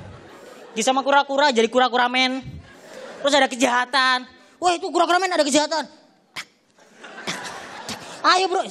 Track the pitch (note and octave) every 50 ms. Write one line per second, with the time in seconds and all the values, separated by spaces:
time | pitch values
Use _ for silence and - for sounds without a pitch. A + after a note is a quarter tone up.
0 | - - - - - - - - - - - - - - - G#3+ G#3+ B3+ C4 C4+
1 | C4 C#4 C#4+ C#4+ C#4 C#4 C#4 C4+ D4 D4 B3 A3+ A3+ A3 A3+ B3+ B3+ B3 A3+ B3
2 | B3 B3 B3 B3+ C4 B3+ C4 C4 C4 - - - - - - - - - - -
3 | - - - - - C#4+ C#4 C#4+ C4 C4 C4+ A#3 C4 B3 A#3+ B3 B3 B3 C4+ C4+
4 | B3+ C4 B3+ B3+ B3 - - - _ _ _ - E4 F4+ E4+ E4 F4+ F4 C4+ F4
5 | E4+ D#4 F4 F4+ F#4+ F#4 F4+ D#4 D4 D4 A#3+ D4 D4+ D4+ D#4+ D#4 B3+ - - -
6 | _ _ _ _ _ _ - - - _ _ _ _ _ _ _ - _ _ -
7 | - - - - - - - - - - - - - - - - - - - -
8 | - - - - - D4+ F4+ F#4 F#4+ E4+ F#4 F#4+ C#4+ F#3+